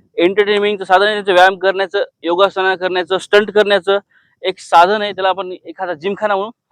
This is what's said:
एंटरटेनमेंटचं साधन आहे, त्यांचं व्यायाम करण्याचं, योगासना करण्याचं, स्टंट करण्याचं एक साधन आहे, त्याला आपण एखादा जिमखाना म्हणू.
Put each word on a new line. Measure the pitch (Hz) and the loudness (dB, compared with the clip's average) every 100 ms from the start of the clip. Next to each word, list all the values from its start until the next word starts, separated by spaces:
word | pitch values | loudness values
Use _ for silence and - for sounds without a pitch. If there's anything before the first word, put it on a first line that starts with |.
| _ - | _ -2
एंटरटेनमेंटचं | 170 196 202 208 202 208 185 | 0 2 0 0 -2 -4 0
साधन | 185 208 | 2 2
आहे, | |
त्यांचं | 208 196 | 0 0
व्यायाम | 180 185 196 | 4 4 2
करण्याचं, | 190 185 190 202 - _ | -2 -2 -4 -4 -6 _
योगासना | 160 175 196 190 190 185 | -4 0 0 0 -2 -2
करण्याचं, | 185 180 180 - | -4 -4 -2 -4
स्टंट | - 208 208 | 0 2 2
करण्याचं | 208 202 202 180 196 - _ _ _ | 0 0 0 0 -2 -4 _ _ _
एक | 175 185 | -10 -10
साधन | - 175 175 214 | 0 4 4 2
आहे, | 208 | -4
त्याला | 185 190 | -4 -4
आपण | 185 185 180 180 | -4 -8 -12 -16
एखादा | 170 185 | -10 -10
जिमखाना | 165 170 202 214 196 | -8 -8 -4 -2 -2
म्हणू. | 208 - _ | -4 -12 _